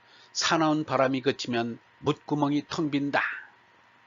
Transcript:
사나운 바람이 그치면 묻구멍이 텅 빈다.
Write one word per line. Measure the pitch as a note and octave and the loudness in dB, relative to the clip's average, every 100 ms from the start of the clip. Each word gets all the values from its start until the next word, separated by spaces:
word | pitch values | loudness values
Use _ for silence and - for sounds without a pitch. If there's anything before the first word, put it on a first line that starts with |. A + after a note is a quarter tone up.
| _ - - | _ -20 -12
사나운 | - - E3+ D#3 D3+ | -4 0 2 2 0
바람이 | D3+ C3 C3+ C3+ | 0 2 2 2
그치면 | C3 B2+ - A#2+ A#2+ A#2 _ _ | 0 -2 -2 -2 -4 -6 _ _
묻구멍이 | - D3 - D3+ C#3+ D3 - | -2 -2 -2 -2 0 0 -2
텅 | - D#3 | -4 -2
빈다. | C#3+ C#3+ C#3+ - - - - _ _ _ _ | -2 0 0 -2 -4 -14 -20 _ _ _ _